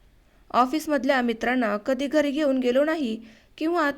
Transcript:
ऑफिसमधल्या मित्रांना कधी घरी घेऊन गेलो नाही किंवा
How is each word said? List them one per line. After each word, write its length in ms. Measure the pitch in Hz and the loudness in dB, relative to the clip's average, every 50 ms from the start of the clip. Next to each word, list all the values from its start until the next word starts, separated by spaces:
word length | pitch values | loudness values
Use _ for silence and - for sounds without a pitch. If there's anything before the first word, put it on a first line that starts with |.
| _ _ _ _ _ _ _ _ _ - | _ _ _ _ _ _ _ _ _ -2
ऑफिसमधल्या 720 | - 226 247 254 285 311 311 311 294 277 220 269 285 254 | 0 0 2 2 0 -4 -2 -2 -2 0 0 0 0 2
मित्रांना 560 | 240 233 226 220 - 233 254 254 240 208 208 | 0 0 -2 -2 -2 0 0 0 0 0 -2
कधी 300 | 208 - - 262 233 285 | -2 -2 -4 -2 -2 -2
घरी 240 | 269 302 302 285 285 | 0 2 2 2 2
घेऊन 260 | 262 302 311 277 269 | 0 0 0 2 2
गेलो 260 | 262 247 240 240 269 294 | 2 0 2 2 2 2
नाही 380 | 311 320 330 285 226 220 220 - - - - _ _ _ | 2 0 -2 -2 -4 -4 -6 -10 -16 -20 -20 _ _ _
किंवा 340 | - 302 320 339 349 302 285 285 | -6 -4 -2 0 0 0 0 -2